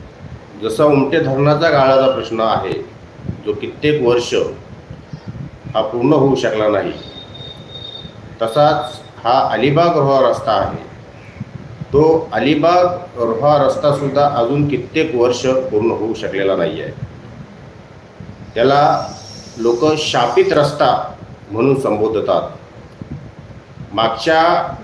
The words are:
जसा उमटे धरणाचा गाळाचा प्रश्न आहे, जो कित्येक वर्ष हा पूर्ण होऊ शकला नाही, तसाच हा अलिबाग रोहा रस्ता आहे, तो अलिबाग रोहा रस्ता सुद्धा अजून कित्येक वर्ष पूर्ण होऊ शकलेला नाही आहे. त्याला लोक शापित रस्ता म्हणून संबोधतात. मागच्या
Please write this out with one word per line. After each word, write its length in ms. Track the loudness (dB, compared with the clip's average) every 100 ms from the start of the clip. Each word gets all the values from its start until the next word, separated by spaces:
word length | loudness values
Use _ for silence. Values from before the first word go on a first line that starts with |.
| -14 -18 -18 -18 -18 -10
जसा 220 | -6 2
उमटे 340 | 4 4 2 2
धरणाचा 520 | 0 2 2 4 4
गाळाचा 400 | 4 4 4 4
प्रश्न 300 | 0 -4 -2
आहे, 440 | 0 0 -2 -6 -8 -16 -20 -14 -12 -8 -6
जो 60 |
कित्येक 500 | -6 -8 -4 0 2
वर्ष 320 | 2 2 0 -2 -2 -6 -14 -20 -18 -18 -16 -16 -14 -14 -14 -14 -4
हा 80 | -2
पूर्ण 300 | -2 0 4
होऊ 220 | 4 4
शकला 340 | 2 0 0 2
नाही, 240 | 0 -2 -6 -14 -18 -18 -18 -18 -18 -18 -16 -16 -16 -16 -18 -18 -6
तसाच 560 | -2 2 4 2 -4 -12 -18 -6
हा 240 | 0 2 2
अलिबाग 440 | 2 2 4 4 2
रोहा 340 | 2 4 4
रस्ता 220 | 2 0
आहे, 240 | 0 0 -6 -12 -18 -20 -20 -20 -14 -14 -14 -16 -16
तो 440 | 0 4 4 4 0
अलिबाग 520 | 0 2 4 4 4 2 0 -8 -4
रोहा 500 | -2 2 4 4 4
रस्ता 300 | 2 0 0
सुद्धा 320 | 0 2 2
अजून 400 | 2 0 2 0
कित्येक 460 | -2 -2 -2 0
वर्ष 320 | 2 2 2 0
पूर्ण 440 | 0 0 0 0
होऊ 240 | 0 -4
शकलेला 420 | -4 -4 -2 0 0
नाही 260 | 0 -2
आहे. 80 | -8 -10 -14 -14 -18 -18 -18 -20 -20 -20 -20 -20 -20 -20 -18 -18 -10
त्याला 520 | 0 2 4 4 2 -4 -12 -18 -18 -18 -2
लोक 200 | 0 2 2 0
शापित 460 | 0 0 2 2 2
रस्ता 640 | 2 0 2 2 2 -2 -12 -16 -18 -8
म्हणून 300 | 0 2 2
संबोधतात. 640 | 0 0 0 0 0 0 -2 -10 -20 -20 -20 -18 -14 -14 -14 -18 -20 -20 -20 -20 -8
मागच्या 800 | -2 0 0 2 4 4 2 -2 -4